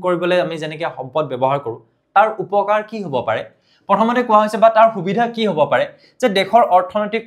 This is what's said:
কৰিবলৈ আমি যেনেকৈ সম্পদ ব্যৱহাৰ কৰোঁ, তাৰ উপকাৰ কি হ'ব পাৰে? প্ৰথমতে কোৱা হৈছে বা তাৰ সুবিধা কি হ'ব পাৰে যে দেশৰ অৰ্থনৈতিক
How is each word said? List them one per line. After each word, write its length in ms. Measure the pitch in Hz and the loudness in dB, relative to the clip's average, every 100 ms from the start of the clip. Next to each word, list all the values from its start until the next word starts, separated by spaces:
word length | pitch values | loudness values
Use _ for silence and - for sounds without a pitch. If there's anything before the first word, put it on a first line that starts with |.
কৰিবলৈ 340 | 180 170 175 180 | -2 -2 0 0
আমি 160 | 160 160 | 0 -4
যেনেকৈ 240 | 156 156 160 135 | -8 -6 -8 -8
সম্পদ 280 | 131 156 143 | -6 -4 -4
ব্যৱহাৰ 260 | 123 131 139 | -2 0 0
কৰোঁ, 160 | 117 120 _ _ _ 196 | -4 -10 _ _ _ 2
তাৰ 120 | 214 214 | 2 0
উপকাৰ 380 | 180 202 202 214 208 | -2 0 2 0 -2
কি 80 | 226 | -10
হ'ব 120 | 180 127 110 | -6 -4 -2
পাৰে? 140 | 117 - _ _ _ - | -4 -6 _ _ _ -2
প্ৰথমতে 340 | 196 226 247 240 | 0 2 0 2
কোৱা 100 | 214 | 2
হৈছে 160 | 214 214 | 2 2
বা 60 | 226 220 | 2 4
তাৰ 120 | 226 | 2
সুবিধা 300 | 196 175 233 233 | 2 -4 -2 -2
কি 80 | 226 214 | -2 -2
হ'ব 140 | 156 143 | 0 0
পাৰে 140 | 127 143 - _ - | 0 -2 -10 _ -4
যে 80 | 247 190 | 0 0
দেশৰ 240 | 190 233 226 180 | 2 2 4 2
অৰ্থনৈতিক 460 | - 208 208 226 | 2 -4 -4 -6